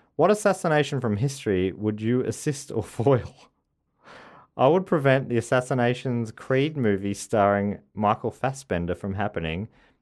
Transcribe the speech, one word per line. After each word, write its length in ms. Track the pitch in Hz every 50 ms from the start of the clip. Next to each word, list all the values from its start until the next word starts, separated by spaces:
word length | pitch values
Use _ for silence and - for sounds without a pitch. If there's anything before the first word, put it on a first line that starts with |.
| _ _ _
"What 160 | - 151 180
assassination 680 | 208 208 - 208 180 190 - 170 156 151 143 139 147 135
from 180 | 117 113 101
history 540 | 98 123 139 139 - - 110 98 92 92 95
would 300 | - - 104 107 104 104
you 200 | 110 113 123 127
assist 500 | 113 101 117 - - 151 143 - - -
or 120 | - 113 98
foil?" 520 | - - - 113 139 135 117 92 - - _ - _ _ _ _ _ _ _ _ _ _ _ _ - - - - - - - - _ -
"I 100 | - 127
would 180 | 139 160 190 185
prevent 440 | - 190 160 139 139 131 139 - -
the 80 | 120
Assassinations 960 | 113 110 - 135 127 123 - - 123 120 120 120 120 - 135 123 120 117 110
Creed 440 | - - - - 131 131 139 156 160
movie 360 | 147 123 107 101 92 98 101 101
starring 640 | - - - - 107 98 101 101 101 101 104 95 - _ _ -
Michael 380 | 107 107 104 110 - - 113
Fassbender 640 | - - - 131 135 - - - 98 87 87 85 90
from 180 | - - 101 95
happening, 520 | 101 101 101 - - 82 80 80 90 107 - _ _ _ _ _ _